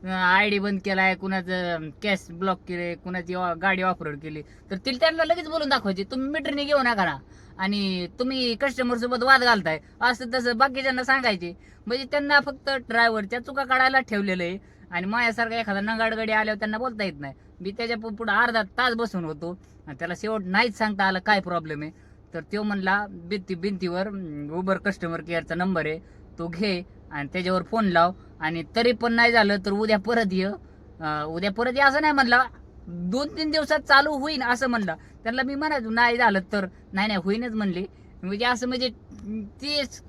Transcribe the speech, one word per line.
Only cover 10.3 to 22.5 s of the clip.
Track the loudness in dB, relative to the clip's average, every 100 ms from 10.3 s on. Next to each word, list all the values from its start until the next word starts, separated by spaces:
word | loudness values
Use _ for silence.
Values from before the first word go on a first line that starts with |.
तसं | 0 0 4
बाकीच्यांना | 4 4 0 0
सांगायचे. | 2 2 2 0 -4 -10 -18 -14 -4
म्हणजे | -4 -2
त्यांना | -2 4 4
फक्त | 4 -6 -4
ड्रायव्हरच्या | -4 0 4 4 4 -2 -6
चुका | -6 -4
काढायला | 0 4 6 4
ठेवलेलं | 2 -2 0 0
आहे. | -2 -4 -12 -20 -8
आणि | -4 -2
माझ्यासारखा | 0 0 0 -2 -2
एखादा | -2 -2
नगाड | -2 0 0
गडी | 0 0
आल्यावर | 2 2 -2
त्यांना | -2 -2
बोलता | -4 -4
येत | -6 -6
नाही. | -12 -14 -20 -10
मी | -10
त्याच्या | -6 -4 -4
पु-, | -6 -6
पुढं | 0
अर्धा | 4 4 2
तास | -2 0 0
बसून | 0 -2 -2 -4
होतो | -6 -8 -10 -14 -20 -16
आणि | -10
त्याला | -8 -6
शेवट | -4 -4 0
नाहीच | 2 2 0
सांगता | -2 2
आलं | 2 2
काय | 2 2
प्रॉब्लेम | 2 -4 -2 -8
आहे. | -8 -12 -20 -20 -12
तर | -12
तो | -6